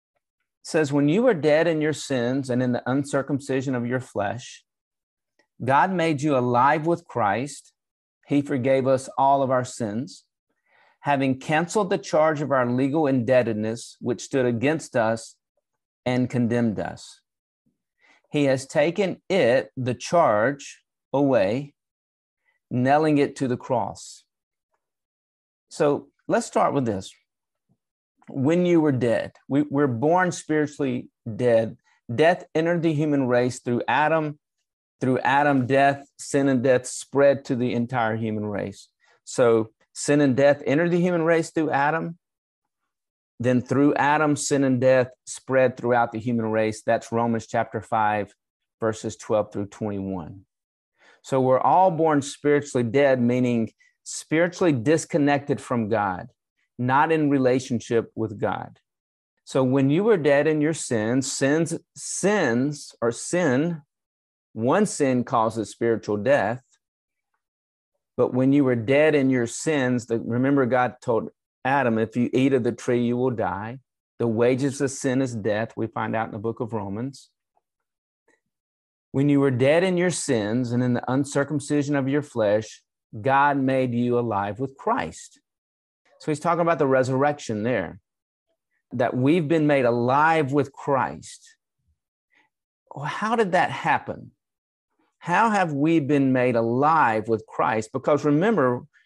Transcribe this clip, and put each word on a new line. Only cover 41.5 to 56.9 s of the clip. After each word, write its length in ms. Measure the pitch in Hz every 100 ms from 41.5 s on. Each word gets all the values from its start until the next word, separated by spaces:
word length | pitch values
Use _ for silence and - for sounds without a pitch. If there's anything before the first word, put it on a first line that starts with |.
through 180 | 170 151
Adam. 480 | 135 147 160 170 170 _ _ _ _ _ _ _ _ _ _ _ -
Then 220 | 120 123
through 320 | - 131 147
Adam, 420 | - 139 151 151 143
sin 280 | - 143
and 180 | 135 123
death 300 | 131 131 123 - -
spread 500 | - - 131 127 131
throughout 340 | 120 120 120
the 80 | 110
human 280 | 117 117 110
race. 340 | 110 110 107
That's 300 | - 113 -
Romans 340 | 117 117 113 -
chapter 360 | 117 113 -
five, 520 | - 110 107 107 98 _ _ _ _ -
verses 360 | 113 110 113 -
twelve 380 | - 107 104
through 140 | 104 101
twenty-one. 800 | - 107 101 95 92 76 95 _ _ _ _ _ _ _ _
So 180 | - 131
we're 180 | 127 127
all 320 | 127 170 190
born 320 | 156 160 147
spiritually 680 | 135 - 147 147 143 131 117
dead, 320 | 139 139 127
meaning 480 | 120 123 123 117 110 _ _ _ -
spiritually 640 | - - 156 175 175 180
disconnected 880 | 131 113 160 - 165 143 143 143 135
from 300 | - 120 104
God, 380 | 107 101 90 92 _ _ _ _ -
not 340 | 123